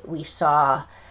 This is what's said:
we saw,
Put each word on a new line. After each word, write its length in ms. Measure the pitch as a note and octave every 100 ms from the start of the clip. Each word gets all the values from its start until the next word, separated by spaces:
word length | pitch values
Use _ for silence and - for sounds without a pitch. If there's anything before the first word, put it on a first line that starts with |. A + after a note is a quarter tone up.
| -
we 160 | D#3+
saw, 640 | D3+ - D#3 D3 C#3 C3+ - - -